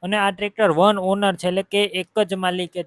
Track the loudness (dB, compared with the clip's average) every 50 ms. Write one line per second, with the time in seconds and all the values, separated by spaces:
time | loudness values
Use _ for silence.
0 | -6 -4 -2 0 0 0 0 -2 -6 -6 -2 2 2 2 4 4 4 4 4 2
1 | 0 -2 0 0 0 0 -2 -2 -4 -2 -2 -2 -2 -2 0 0 0 0 -2 -6
2 | -8 -4 _ -2 0 0 -2 -2 -2 -2 -2 -2 -4 -6 -6 -8 -8